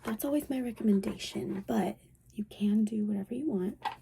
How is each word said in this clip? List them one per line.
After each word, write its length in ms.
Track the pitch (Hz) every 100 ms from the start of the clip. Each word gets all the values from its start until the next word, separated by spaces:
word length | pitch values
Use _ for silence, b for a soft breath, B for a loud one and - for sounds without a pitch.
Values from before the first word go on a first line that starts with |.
That's 200 | - 220
always 260 | 285 294 -
my 100 | 262
recommendation, 1040 | 247 220 220 196 208 190 - 202 190 196 -
but 300 | 226 185 - - - -
you 100 | -
can 400 | 208 - 208 208
do 200 | 214 220
whatever 300 | 208 202 196
you 160 | 240 311
want. 280 | 202 185 - - -